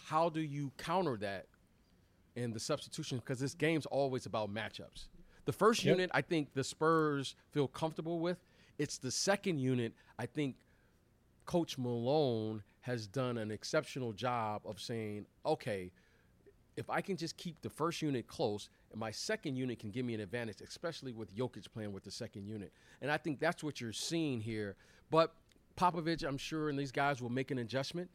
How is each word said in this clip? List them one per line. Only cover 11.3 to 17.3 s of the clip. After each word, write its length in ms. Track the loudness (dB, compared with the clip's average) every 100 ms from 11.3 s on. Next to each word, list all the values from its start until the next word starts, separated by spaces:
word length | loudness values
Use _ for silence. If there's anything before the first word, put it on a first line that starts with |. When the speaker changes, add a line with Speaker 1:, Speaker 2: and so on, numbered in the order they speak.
| _ -2
Speaker 1:
Coach 320 | 0 0 -2
Malone 840 | -2 0 2 4 4 2 0 -4 -8 _
has 260 | -6 -4 -4
done 300 | -2 -2 -2
an 140 | -2
exceptional 600 | -4 -2 0 0 -4 -4
job 500 | -2 0 0 0 -2 -6
of 160 | -8
saying, 440 | -6 -4 -4 -6 -10 _ 0
"Okay, 460 | 0 0 -4 -4 -12 _ _ _ _ -20 -20 _ -10
if 140 | -2
I 120 | -2
can 140 | 0 -2
just 220 | -4